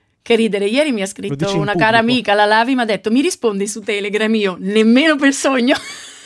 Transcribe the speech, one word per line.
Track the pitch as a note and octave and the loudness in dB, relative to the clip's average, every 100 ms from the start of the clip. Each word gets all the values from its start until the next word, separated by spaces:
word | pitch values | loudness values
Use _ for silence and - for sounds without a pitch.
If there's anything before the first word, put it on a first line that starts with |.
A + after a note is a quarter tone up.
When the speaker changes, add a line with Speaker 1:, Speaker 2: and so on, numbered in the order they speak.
| _ _ | _ _
Speaker 1:
Che | - A3+ | -2 0
ridere, | A3+ G3 G3+ | 2 0 0
ieri | C4 D#4 | 0 0
mi | A3 | -2
ha | G3 | -6
Speaker 2:
Lo | |
Speaker 1:
scritto | - G3+ C#3+ | -8 -8 -4
Speaker 2:
dici | - G3 | -2 -2
in | |
Speaker 1:
una | D3+ F3 | 0 2
cara | A3 A3+ | 2 2
Speaker 2:
pubblico. | A3+ B3 G#3 | 2 0 0
Speaker 1:
amica, | G#3 | 2
la | G#3 | 4
Lavi, | G#3+ A#3 B3+ | 2 2 0
mi | |
ha | A3+ | -2
detto: | F#3+ G#3+ | -2 0
"Mi | B3 | 0
rispondi | F4 - A#3 G3 G#3 | 0 -2 -4 -2 -6
su | A3 | -6
Telegram?" | G3+ G3+ G3+ G#3 A3 A3+ | -6 -6 -4 -2 0 0
Io, | G3 F3+ | -2 -4
nemmeno | F#3 G#3+ A3 B3 D#4+ C#4+ | -2 2 4 4 4 2
per | C#4 | 0
sogno. | C4+ D4 C4 B3 - | 0 0 0 0 -2
<laughs> | - - - - | -4 -18 -20 -20